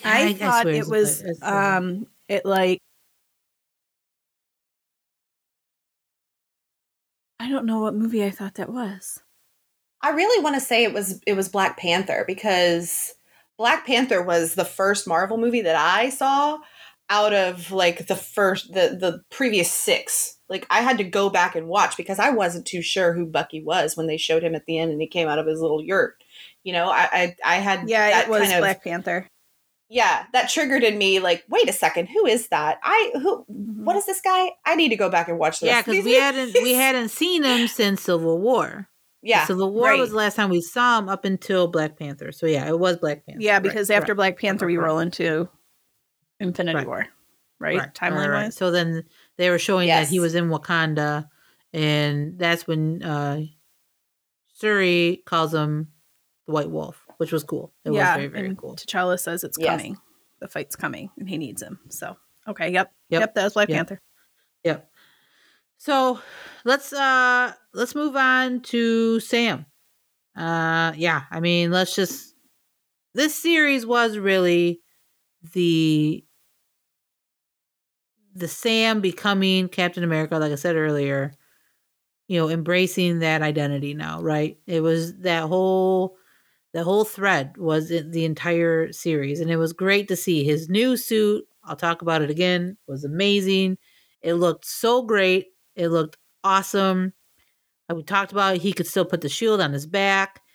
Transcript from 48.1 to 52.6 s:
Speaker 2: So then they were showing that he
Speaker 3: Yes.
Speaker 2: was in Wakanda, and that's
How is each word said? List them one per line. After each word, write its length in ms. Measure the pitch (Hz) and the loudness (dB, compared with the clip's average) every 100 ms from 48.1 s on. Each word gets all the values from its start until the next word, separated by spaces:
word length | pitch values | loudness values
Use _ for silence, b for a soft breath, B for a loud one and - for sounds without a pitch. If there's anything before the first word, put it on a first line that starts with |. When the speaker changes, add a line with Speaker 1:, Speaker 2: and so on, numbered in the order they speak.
| 156 147 143 214 - | -2 0 0 -2 -2
Speaker 2:
So 140 | 185 | 0
then 360 | 175 170 165 165 b b - | 2 0 -4 -8 b b -2
they 120 | 180 | 2
were 80 | 175 | 2
showing 280 | 180 185 175 | 2 2 4
that 180 | 160 147 | 4 4
he 80 | 185 | 2
Speaker 3:
Yes. 40 | |
Speaker 2:
was 140 | 170 170 | 2 2
in 140 | 170 | 0
Wakanda, 800 | 156 151 170 160 151 147 147 151 b b b _ | -2 -2 0 0 0 -2 -4 -8 b b b _
and 640 | 160 151 151 147 147 147 180 | -2 0 2 0 -2 -4 -2
that's 300 | 170 170 | -2 -2